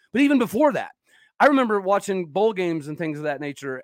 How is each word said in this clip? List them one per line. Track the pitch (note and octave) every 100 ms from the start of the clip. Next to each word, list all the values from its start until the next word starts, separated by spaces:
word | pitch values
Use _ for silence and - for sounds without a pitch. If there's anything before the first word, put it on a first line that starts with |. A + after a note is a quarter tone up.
| _
But | A3+
even | C#4+ C#4
before | A3+ G#3+ D4+
that, | E3+ F#2+ - _ _ _ -
I | B3+
remember | C#4 A#3+ G3+
watching | F#3 G3+ G3+ F#3+ E3+
bowl | D#3+ A3
games | F#3+ F3 E3 C#3+
and | D3+
things | D#3+ D3+
of |
that | D3+ C#3
nature, | D3 C#3 C#3 B2+